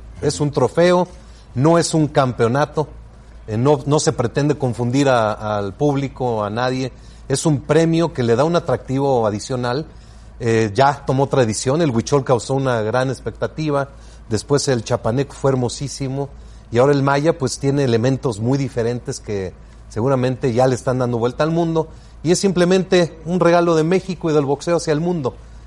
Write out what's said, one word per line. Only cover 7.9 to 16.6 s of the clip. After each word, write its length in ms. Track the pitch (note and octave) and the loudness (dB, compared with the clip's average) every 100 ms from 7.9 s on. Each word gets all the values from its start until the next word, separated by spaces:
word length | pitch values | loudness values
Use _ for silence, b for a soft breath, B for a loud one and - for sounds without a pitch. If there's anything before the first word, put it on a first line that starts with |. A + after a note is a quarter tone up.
| E3 E3 | 2 0
que 80 | D3 | 0
le 140 | A#2 A#2 | 2 2
da 80 | |
un 120 | D#3 E3+ | 2 0
atractivo 680 | D3+ A#2+ - C3 C#3 B2+ A2 | 0 -4 -2 -2 0 2 0
adicional. 640 | G#2 - B2+ B2 B2+ D#3+ B B B B - | -2 -6 -6 -4 -4 -6 B B B B -6
Eh, 340 | A#2+ A2+ A2 | 0 2 2
ya 320 | G2+ C3+ C#3+ - | 4 2 2 -2
tomó 220 | C3 C#3 | 0 2
tradición, 540 | C3+ A2+ G#2 B2+ D3+ | 2 2 0 0 0
el 100 | D#3+ | 2
huichol 340 | A#2 - C#3+ B2+ | 0 0 0 2
causó 300 | B2 - C3+ | 0 0 -2
una 260 | C3 A#2+ | 0 0
gran 280 | G#2+ B2 C3 | 0 0 -2
expectativa, 760 | A#2+ A#2 - A#2 - D#3 C#3+ C3+ B B B - | -4 -8 -6 -6 -4 -4 -2 -4 B B B -6
después 400 | G#2+ - C#3+ - | -6 0 0 2
el 160 | B2 | -2
chapaneco 500 | - A#2+ A2+ B2 C#3 | -2 -4 -2 -2 -4
fue 180 | - C#3 | -2 0
hermosísimo, 760 | C3 A#2 - C#3 - C#3 C3+ C#3 - B B | 0 -2 -4 -10 -8 -8 -6 -8 -12 B B